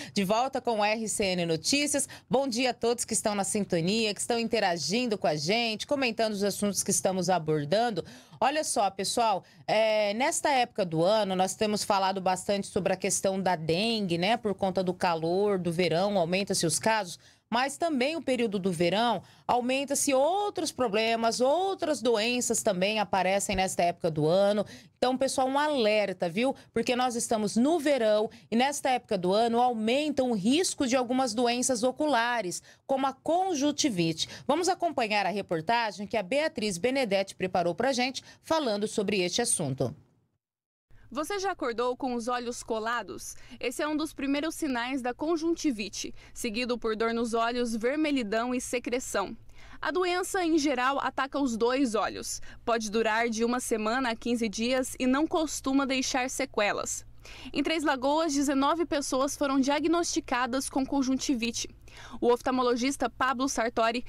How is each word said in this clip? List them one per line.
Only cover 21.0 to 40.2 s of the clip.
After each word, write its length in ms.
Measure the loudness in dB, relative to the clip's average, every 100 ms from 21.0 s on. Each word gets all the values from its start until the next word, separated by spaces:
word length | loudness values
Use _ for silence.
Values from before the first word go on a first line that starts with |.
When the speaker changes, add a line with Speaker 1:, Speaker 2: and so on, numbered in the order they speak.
| 2 2 0 2
Speaker 1:
outras 640 | 2 2 0 -2 -2 0
doenças 640 | 2 2 2 0 0 0
também 360 | 0 2 0 0
aparecem 560 | 0 0 2 2 0 0
nesta 280 | 0 2
época 260 | 0 0 -2
do 160 | 0 4
ano. 400 | 4 4 2 -2 -8 -20 -2
Então, 180 | 0 2
pessoal, 320 | 0 0 0
um 120 | 2
alerta, 680 | 0 2 2 2 0 -2 -4
viu? 280 | 0 0 -2 -6
Porque 220 | -4 0 0
nós 200 | 0 -2
estamos 400 | 0 0 0 2
no 220 | 4 4
verão 500 | 2 2 4 2 0 -6 -2
e 60 | 0
nesta 340 | 2 0 0
época 300 | 0 0 -2
do 120 | 2
ano 300 | 2 4 4
aumentam 720 | 2 2 0 2 0 0 0
o 20 |
risco 540 | 2 2 2 2 0 2
de 80 | 2
algumas 400 | 2 0 0 2
doenças 480 | 0 2 0 0
oculares, 800 | 0 0 2 2 2 0 -4 -6 -12 -10 -2
como 180 | 0 0
a 80 |
conjuntivite. 1120 | -2 0 2 2 2 0 2 0 2 0 0 -6 -6 -2
Vamos 200 | 0 2
acompanhar 600 | 0 0 0 0 0 0
a 20 |
reportagem 800 | -2 -2 -4 0 0 0 -4 -4
que 100 | -4
a 60 |
Beatriz 560 | 0 0 0 -2 -4 0
Benedetti 560 | 0 0 2 0 -2 -4
preparou 400 | -2 0 0 0
pra 180 | 0
gente 300 | 0 -2 -4 -12 -10
falando 460 | -2 0 0 0 -2
sobre 340 | -2 0 0
este 220 | 0 0
assunto. 520 | 0 0 -2 -2 -4 -6 _ _